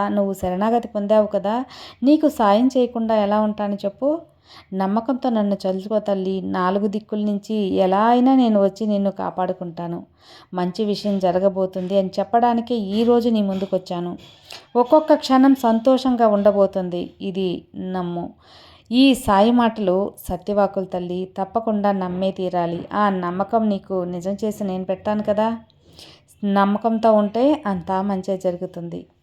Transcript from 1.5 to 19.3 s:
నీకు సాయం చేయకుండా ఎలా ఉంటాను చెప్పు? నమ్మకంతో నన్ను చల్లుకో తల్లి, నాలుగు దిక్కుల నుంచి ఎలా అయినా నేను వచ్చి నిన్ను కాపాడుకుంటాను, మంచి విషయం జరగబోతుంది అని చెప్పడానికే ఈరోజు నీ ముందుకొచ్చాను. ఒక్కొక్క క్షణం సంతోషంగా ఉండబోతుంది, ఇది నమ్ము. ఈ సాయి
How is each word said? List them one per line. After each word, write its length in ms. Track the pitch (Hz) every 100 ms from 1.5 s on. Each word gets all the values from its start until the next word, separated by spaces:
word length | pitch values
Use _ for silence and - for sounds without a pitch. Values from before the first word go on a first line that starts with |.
| 233 262 - - -
నీకు 240 | 247 311 302
సాయం 380 | 285 208 208 254
చేయకుండా 500 | 262 240 233 226 220
ఎలా 160 | 202 208
ఉంటాను 360 | 214 214 208 202
చెప్పు? 280 | 202 - 269 330 - _ _ - -
నమ్మకంతో 540 | 190 190 214 233 254 254
నన్ను 260 | 220 202 196
చల్లుకో 420 | 190 185 202 214
తల్లి, 340 | 208 196 190 190 185
నాలుగు 360 | 190 180 196 208
దిక్కుల 340 | 208 214 214
నుంచి 340 | 208 202 - 214 196 190
ఎలా 220 | 185 190 220
అయినా 260 | 247 247 269
నేను 220 | 240 208
వచ్చి 220 | 196 196 214
నిన్ను 240 | 202 196
కాపాడుకుంటాను, 880 | 190 185 170 185 185 175 165 170 170 - _ - - -
మంచి 280 | 180 180 180 208
విషయం 300 | 202 208 196
జరగబోతుంది 760 | 185 180 196 185 185 190 180 196
అని 140 | 190 196
చెప్పడానికే 600 | 196 233 240 233 233 240 196
ఈరోజు 380 | 208 233 240 233
నీ 120 | 226
ముందుకొచ్చాను. 720 | 196 190 190 185 185 175 175 - - - - - - 240
ఒక్కొక్క 380 | 247 311 311 294
క్షణం 400 | - 262 269 262
సంతోషంగా 720 | 233 226 247 262 262 240 226
ఉండబోతుంది, 760 | 202 202 202 196 196 180 175 - -
ఇది 280 | 196 185 185 - - - 185
నమ్ము. 360 | 185 175 175 175 - _ - - - -
ఈ 120 | 240 269 262
సాయి 360 | -